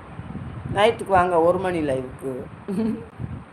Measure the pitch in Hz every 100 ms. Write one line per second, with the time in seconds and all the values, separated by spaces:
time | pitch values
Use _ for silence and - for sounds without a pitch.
0 | - - - - - - - 196 214 226
1 | 196 185 180 170 170 185 190 175 147 131
2 | 127 - 135 123 - - - 196 220 -
3 | - - - - -